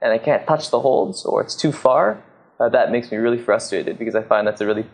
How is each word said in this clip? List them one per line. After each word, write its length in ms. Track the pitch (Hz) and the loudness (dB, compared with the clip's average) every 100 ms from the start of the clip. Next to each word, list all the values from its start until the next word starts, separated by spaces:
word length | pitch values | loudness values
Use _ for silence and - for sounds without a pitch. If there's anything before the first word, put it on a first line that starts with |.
and 100 | 117 | 0
I 60 | 113 | 0
can't 260 | - 123 | 2 0
touch 260 | - 156 - | 0 -2 0
the 100 | - | 0
holds 440 | 135 - 202 185 | 2 2 0 -4
or 160 | - 107 | -2 -2
it's 140 | - | -2
too 160 | - 156 | -2 -2
far, 480 | - 127 139 196 208 - _ _ - | 2 2 4 2 -2 -12 _ _ -2
uh, 80 | 120 | 2
that 240 | 123 113 | 2 2
makes 180 | 120 120 | 0 -4
me 60 | 107 | -2
really 200 | 117 120 | 0 0
frustrated 600 | 107 107 - 92 - - | 0 -2 -2 -4 -4 -6
because 160 | 113 | -4
I 80 | 107 | -4
find 240 | 110 107 107 | 2 2 2
that's 140 | 104 | -2
a 60 | 104 | -2
really 200 | 107 110 | -2 -6